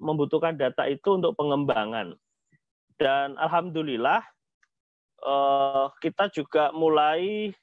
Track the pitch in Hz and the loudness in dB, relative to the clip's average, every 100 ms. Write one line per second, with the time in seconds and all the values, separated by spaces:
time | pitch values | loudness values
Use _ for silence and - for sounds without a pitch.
0 | 156 156 143 156 160 151 131 123 135 139 | -4 -2 0 0 0 0 -2 0 -2 -2
1 | 202 190 170 - 147 143 139 117 107 113 | 0 2 0 0 0 0 2 0 -2 -6
2 | 92 - _ _ _ _ _ _ _ - | -8 -12 _ _ _ _ _ _ _ -2
3 | 143 139 139 135 160 170 175 160 151 117 | 0 0 -2 -4 -2 0 -2 -6 -4 0
4 | 127 208 - _ _ _ _ _ _ _ | 2 2 -2 _ _ _ _ _ _ _
5 | _ _ - 139 139 139 139 135 135 - | _ _ -2 2 2 2 2 0 -2 -2
6 | - - 196 - 143 156 147 160 160 156 | -8 -2 -4 -2 -2 0 0 2 2 4
7 | 151 160 185 214 214 190 | 2 2 -2 -4 -6 -8